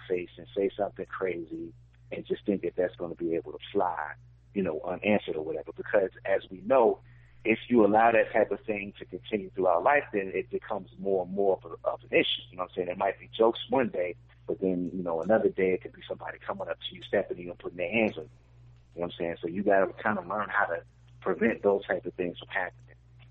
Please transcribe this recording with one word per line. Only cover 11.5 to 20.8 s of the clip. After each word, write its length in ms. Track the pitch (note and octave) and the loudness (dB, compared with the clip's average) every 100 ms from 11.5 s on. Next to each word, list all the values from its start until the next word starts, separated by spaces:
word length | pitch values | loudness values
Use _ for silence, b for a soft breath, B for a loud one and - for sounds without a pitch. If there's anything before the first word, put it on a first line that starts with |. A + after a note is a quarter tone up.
| F#2 | 2
of, 80 | E2 | -2
a, 180 | - - | -6 -4
of 120 | A#2+ A#2+ | -4 0
an 80 | C3 | 2
issue. 240 | - - - | 2 -2 -8
You 60 | F2+ | -8
know 80 | |
what 60 | F2+ | -6
I'm 40 | F#2+ | -4
saying? 120 | F2 | -4
It 100 | F#2 | -2
might 220 | G2 - | -2 -4
be 80 | - - | -6 2
jokes 240 | A2+ - - | 4 2 -2
one 180 | C3 G#2+ | 0 0
day, 260 | F#2 F2+ E2+ - - - | -2 -4 -6 -16 -16 -8
but 120 | F2 | -2
then, 300 | F#2+ F2+ E2+ | 0 0 -2
you 80 | F#2 | -4
know, 160 | F2 E2 | -4 -2
another 260 | F#2 A2 G2+ | 4 4 4
day 220 | - F#2 | 2 2
it 100 | F#2 | 0
could 100 | - | -4
be 80 | - - | -14 -12
somebody 300 | F#2 E2 D#2+ | -10 -10 -12
coming 220 | - G2+ F2 | -8 -8 -6
up 100 | E2 - | -8 -10
to 60 | F2+ | -14
you, 60 | - | -2
stepping 320 | G#2 - F2+ | -2 -2 -6
you, 120 | F2 | -10
and 80 | - | -10
putting 180 | F#2 F2 | -10 -6
their 120 | F2 | -2
hands 240 | A2+ G#2+ D#2+ | 2 2 -2
on 80 | |
you. 60 | D#2 - - - - - - | -14 -18 -20 -20 -20 -20 -16
You 60 | E2+ | -8
know 40 | F2 | -8
what 60 | |
I'm 60 | - | -4
saying? 180 | E2+ E2 | -6 -4
So 60 | E2 | -6
you 140 | F#2 | -2
gotta 300 | G2+ G2 F#2 - | 4 4 4 0
kinda 200 | G#2+ G#2 | -2 -2
learn 260 | F2 G#2 G2 | -4 -6 -2
how 160 | G2+ F2+ | 0 0
to 140 | E2+ | -2